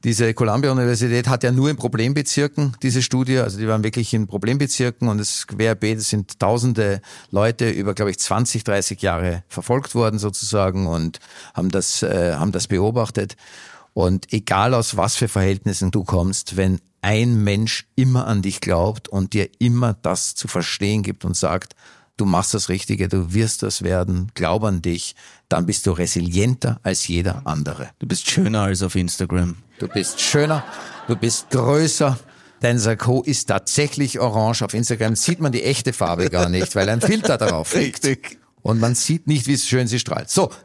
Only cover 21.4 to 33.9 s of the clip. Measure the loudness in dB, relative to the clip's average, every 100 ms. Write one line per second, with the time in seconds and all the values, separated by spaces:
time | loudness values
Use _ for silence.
21.4 | 0 -2 -6 -20 -20 -20 _ -2 2 2
22.4 | 0 -2 -2 -4 -2 -2 0 0 0 0
23.4 | 0 -2 -4 -4 0 0 0 -2 -2 -2
24.4 | 0 0 0 0 -2 -4 -6 -12 -20 -20
25.4 | _ 0 0 0 0 0 0 -2 0 2
26.4 | 2 0 -2 -2 -2 -2 -2 0 0 -2
27.4 | -4 -4 -4 -8 -12 _ -6 -4 0 0
28.4 | 2 2 0 0 0 0 -2 -2 -2 0
29.4 | 0 -2 -16 -10 -4 -2 -4 -2 0 2
30.4 | 2 0 -4 -14 -16 -14 -4 -2 0 -2
31.4 | -2 0 4 4 2 2 2 0 -6 -20
32.4 | -20 _ 2 2 2 2 2 2 0 -2
33.4 | 0 -2 0 0 0